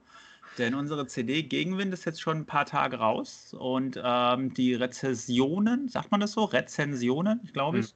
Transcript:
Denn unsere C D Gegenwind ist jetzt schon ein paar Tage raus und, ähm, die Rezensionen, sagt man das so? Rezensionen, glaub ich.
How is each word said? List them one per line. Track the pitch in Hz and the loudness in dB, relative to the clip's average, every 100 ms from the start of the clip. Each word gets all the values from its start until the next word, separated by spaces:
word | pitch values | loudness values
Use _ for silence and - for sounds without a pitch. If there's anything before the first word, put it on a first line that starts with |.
| _ - - - - - | _ -20 -20 -20 -12 -2
Denn | 120 135 | 0 0
unsere | 143 151 131 | -2 -2 -4
C | - | -4
D | 120 147 | -2 -2
Gegenwind | 143 143 160 190 196 | 0 -2 0 -2 -2
ist | 185 - | -4 -6
jetzt | 160 | -4
schon | - 160 | -2 -2
ein | 147 | 0
paar | 147 143 | 0 0
Tage | 143 139 127 | 0 0 2
raus | 110 247 277 - - - | 2 2 -2 -10 -18 -8
und, | 127 131 131 127 | -2 0 0 -2
ähm, | 123 123 123 123 131 | 0 4 4 2 0
die | 123 127 120 | 0 2 2
Rezensionen, | 123 - 135 117 117 123 135 180 214 247 277 | -2 -2 -2 -2 0 2 2 4 2 2 -2
sagt | - - | -4 0
man | 202 | 2
das | 208 | 2
so? | 220 | 0
Rezensionen, | 208 127 127 - 147 135 120 139 196 233 202 | 2 2 0 -2 -2 0 2 2 2 0 -2
glaub | 143 143 | -2 0
ich. | 165 113 | 0 -2